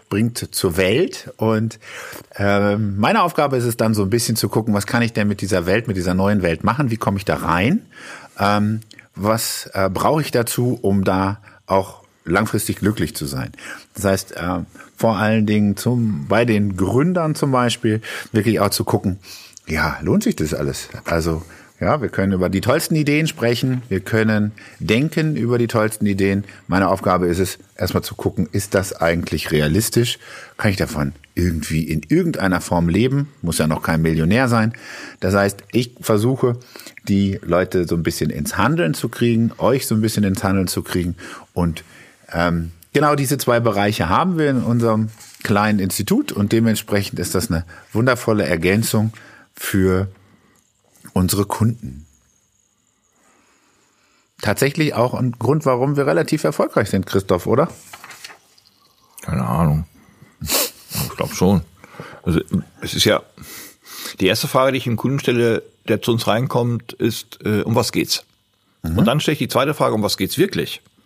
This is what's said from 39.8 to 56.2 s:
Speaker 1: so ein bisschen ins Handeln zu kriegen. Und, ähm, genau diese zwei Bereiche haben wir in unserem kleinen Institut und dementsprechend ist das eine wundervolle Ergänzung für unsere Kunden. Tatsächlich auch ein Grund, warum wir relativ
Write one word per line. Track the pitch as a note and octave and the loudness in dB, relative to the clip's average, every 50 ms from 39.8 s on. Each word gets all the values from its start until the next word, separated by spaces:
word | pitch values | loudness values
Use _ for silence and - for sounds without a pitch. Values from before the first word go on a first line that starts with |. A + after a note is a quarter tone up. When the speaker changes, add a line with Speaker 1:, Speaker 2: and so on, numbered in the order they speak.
| - | 0
Speaker 1:
so | - A2+ | 0 0
ein | G#2+ | 0
bisschen | A2 G#2+ - - G#2 | 0 0 0 0 0
ins | G2 F#2+ - - | 0 0 0 0
Handeln | F#2+ F#2+ F#2+ F#2 | 0 0 0 0
zu | - - G2 | 0 -2 -4
kriegen. | - - - F#2 F2 F2 F2 - - - - - - _ - | -4 -2 -2 -2 -2 -2 -4 -8 -12 -18 -18 -18 -16 _ -4
Und, | F#2 F2 E2+ D#2+ - - - - - - - - _ _ - | -2 0 0 -2 -4 -10 -20 -20 -20 -20 -20 -20 _ _ -8
ähm, | - E2+ E2+ F2 E2+ E2+ E2+ E2+ - - - _ - | -2 0 0 0 0 -2 -4 -6 -10 -16 -8 _ 0
genau | C#3+ D3+ D3 D3 | 2 2 2 2
diese | C#3+ C#3 B2 C#3+ | 2 0 -2 -2
zwei | - - B2 A#2+ A#2 | -2 0 2 2 2
Bereiche | A#2 A2+ G2 G2+ G#2 G#2 G#2+ - F2+ | 2 2 2 2 2 2 0 0 0
haben | D#2+ G2 B2 E3 F#3+ F3 | 2 2 2 2 2 0
wir | D#3+ D3+ C#3+ | 0 2 2
in | C3 B2 - | 2 0 0
unserem | A#2 A#2+ A#2+ A#2 A#2 A2 G#2+ A2 G#2+ - - - - - - - | 0 0 2 2 2 2 2 0 -2 -6 -12 -20 -20 -18 -6 -2
kleinen | - G#2 G2+ G#2 G#2+ G#2+ G2 | 0 2 2 4 2 2 2
Institut | F#2+ F#2 - - G2+ - F#3+ C4+ D4 - | 0 -2 -2 -2 0 0 2 0 0 0
und | - - G2+ G2+ A2+ | -2 -2 0 2 2
dementsprechend | A2+ A#2 A2+ G#2+ - - - G#2+ G#2 G2+ - - - | 2 4 2 0 0 -2 -2 -2 -2 -2 -2 -4 -6
ist | F2 - - | -4 -2 -2
das | F#2+ - - | -2 0 0
eine | F2+ E2 E2 - - - - - | -2 -2 -4 -6 -14 -20 -12 -6
wundervolle | - G#2+ B2 C3 B2 A#2 - A#2 A2 G#2 F2+ | -2 0 2 2 2 2 2 0 2 2 2
Ergänzung | C#2+ F2 E2+ E2 F2+ G2 A2 A2+ - - A2 G#2+ A2 - - - - - - - _ - | 0 0 2 2 2 2 2 2 0 0 0 0 0 -4 -8 -18 -20 -20 -20 -20 _ -16
für | - - - - G2 F#2 F#2+ F#2 F#2+ G2 G2 - _ _ _ _ _ _ _ _ _ _ _ _ _ _ _ _ _ - - - | -10 -6 -2 0 2 2 4 2 2 0 -4 -8 _ _ _ _ _ _ _ _ _ _ _ _ _ _ _ _ _ -12 -4 0
unsere | F#2 F#2 F2+ - G2 G2+ | 0 2 2 2 0 -2
Kunden. | - - - A2 A#2 A#2 - - B1+ C2 C#2+ - _ _ _ _ _ _ _ _ _ _ _ _ _ _ _ _ _ _ _ _ _ _ _ _ _ _ _ _ _ _ _ _ _ _ _ _ _ _ _ _ _ _ _ _ _ _ - | -2 0 0 0 0 0 -2 -8 -12 -14 -14 -18 _ _ _ _ _ _ _ _ _ _ _ _ _ _ _ _ _ _ _ _ _ _ _ _ _ _ _ _ _ _ _ _ _ _ _ _ _ _ _ _ _ _ _ _ _ _ -6
Tatsächlich | - G#2+ G2+ - C3+ C#3+ C#3+ D#3+ D#3 C#3+ - | -2 -2 0 2 0 0 0 0 0 0 2
auch | A2 A#2+ B2 - | 0 0 0 0
ein | A2+ B2+ B2 A#2 | -2 -2 -2 -2
Grund, | - - A#2+ D3+ D#3 - | -2 0 0 0 2 2
warum | C#3 B2+ A#2+ C3 C#3+ C#3+ | 2 2 2 2 0 0
wir | C#3+ C#3 | 0 2
relativ | C#3+ D#3+ E3+ | 2 2 0